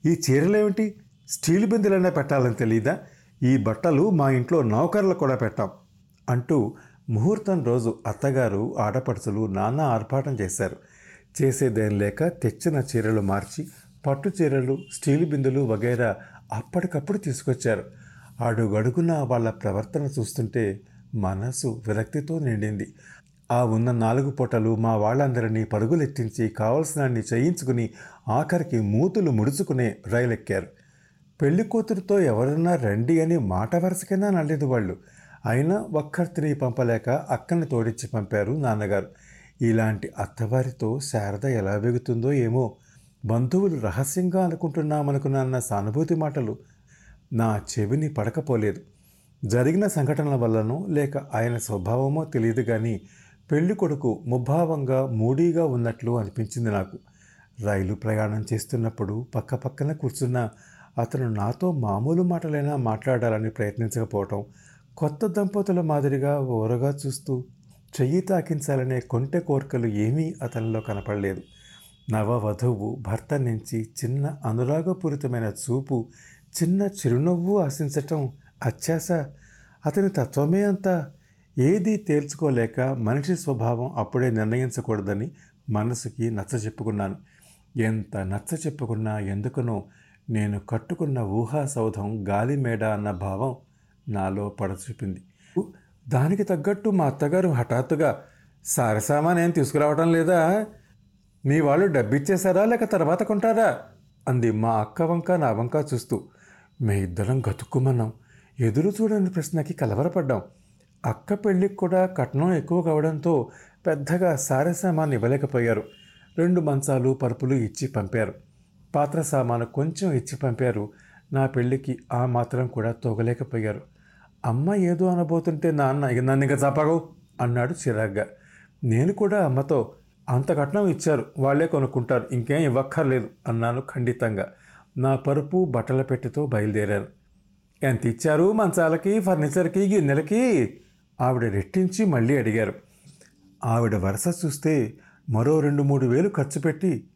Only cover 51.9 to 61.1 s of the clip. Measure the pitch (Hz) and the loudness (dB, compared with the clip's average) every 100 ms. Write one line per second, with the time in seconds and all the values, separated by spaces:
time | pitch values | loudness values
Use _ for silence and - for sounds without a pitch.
51.9 | 120 135 151 156 135 113 113 117 113 113 | 0 0 -2 -2 0 2 0 0 0 0
52.9 | 104 - - - - - 151 180 208 202 | -4 -10 -20 -20 -20 -2 0 2 0 -2
53.9 | 147 135 107 143 123 120 156 165 156 131 | 0 -2 -2 -2 -2 0 0 0 0 0
54.9 | 131 135 113 113 135 170 165 160 123 117 | 0 0 0 2 2 2 2 0 0 -2
55.9 | 113 117 120 101 - 107 120 113 101 95 | -2 -2 -2 -2 -6 -6 -2 -2 -2 -4
56.9 | - _ _ - _ _ - 104 101 95 | -10 _ _ -20 _ _ -6 -2 0 0
57.9 | 101 110 107 107 110 104 113 - 123 113 | -2 -2 0 0 -2 -4 -6 -4 -2 -4
58.9 | - 101 107 127 117 - 123 127 - 143 | -4 -4 -4 -6 -8 -6 -6 -6 -4 -4
59.9 | 156 131 - 127 123 113 - - - - | -2 -6 -4 -2 -2 -4 -8 -20 -20 -10
60.9 | - 117 | -6 -4